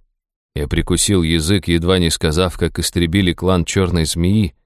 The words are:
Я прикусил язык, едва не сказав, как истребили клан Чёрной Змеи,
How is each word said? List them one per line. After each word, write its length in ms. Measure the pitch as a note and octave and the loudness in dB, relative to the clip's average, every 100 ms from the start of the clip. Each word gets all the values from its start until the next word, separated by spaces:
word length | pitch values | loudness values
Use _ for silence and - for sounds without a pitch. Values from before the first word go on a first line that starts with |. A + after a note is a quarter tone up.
| _ _ _ _ _ | _ _ _ _ _
Я 140 | - D2 | -8 -2
прикусил 540 | - - F2 - G2 | -2 0 0 2 2
язык, 460 | D#2+ E2 D2+ G2+ F2 | 2 0 2 0 0
едва 300 | E2+ F2 F#2 | 0 2 2
не 100 | E2 | 2
сказав, 480 | - E2 D#2 F#2 - | 0 -2 0 -2 -2
как 220 | E2+ - | -4 -2
истребили 560 | E2 - E2+ F#2+ F2+ | -4 -2 0 2 0
клан 320 | D#2+ F2+ F#2 E2 | 0 0 0 0
Чёрной 400 | G2 F#2 F2 D#2+ | 0 0 0 -2
Змеи, 480 | E2+ F2 G#2+ G2 - | 0 0 0 -2 -6